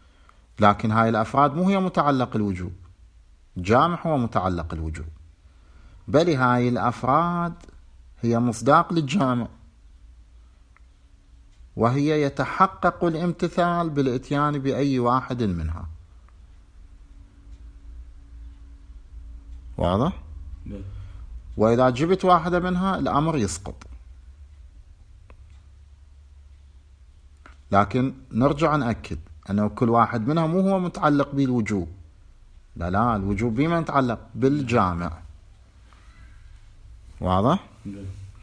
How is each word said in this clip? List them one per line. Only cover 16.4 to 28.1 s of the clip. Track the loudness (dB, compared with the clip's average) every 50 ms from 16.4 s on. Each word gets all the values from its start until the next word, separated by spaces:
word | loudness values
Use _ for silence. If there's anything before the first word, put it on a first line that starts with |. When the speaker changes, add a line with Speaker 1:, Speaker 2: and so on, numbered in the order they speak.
| -20 -20 -20 -20 -20 -20 -20 -20 -20 -20 -20 -20 -20 -20 -20 -20 -20 -20 -20 -20 -20 -20 -20 -18 -18 -20 -20 -18 -18 -18 -16 -16 -18 -18 -20 -20 -20 -20 -20 -18 -18 -18 -18 -20 -20 -20 -20 -20 -20 -20 -20 -20 -20 -18 -18 -16 -16 -16 -18 -18 -16 -16 -16 -16 -16 -14 -6
Speaker 1:
واضح؟ | -2 0 0 2 0 0 -2 -4 -6 -12 -16 -16 -16 -14 -14 -16 -14 -12
Speaker 2:
نعم. | -12 -12 -12 -12 -12 -14 -14 -14 -14 -16 -16 -16 -16 -16 -16 -16 -12 0
Speaker 1:
وإذا | 2 4 4 6 6 4 4
جبت | 2 2 0 0 0 2 4
واحدة | 4 4 4 4 2 0 0
منها | 0 0 -2 0 0 0 -2 0
الأمر | 0 0 2 2 2 2 0
يسقط. | 0 -2 -2 -4 -6 -10 -12 -14 -14 -16 -18 -18 -20 -20 -20 -20 -20 -20 -20 -20 -20 -20 -20 -20 -20 -20 -20 -20 -20 -20 -20 -20 -20 -20 -20 -20 -20 -20 -20 -20 -20 -20 -20 -20 -20 -20 -20 -20 -20 -20 -20 -20 -20 -20 -20 -20 -20 -20 -20 -20 -20 -20 -20 -20 -20 -20 -20 -20 -20 -20 -20 -20 -20 -20 -20 -20 -20 -20 -20 -20 -20 -20 -20 -20 -20 -6 2
لكن | 4 4 4 4 2 0 0 0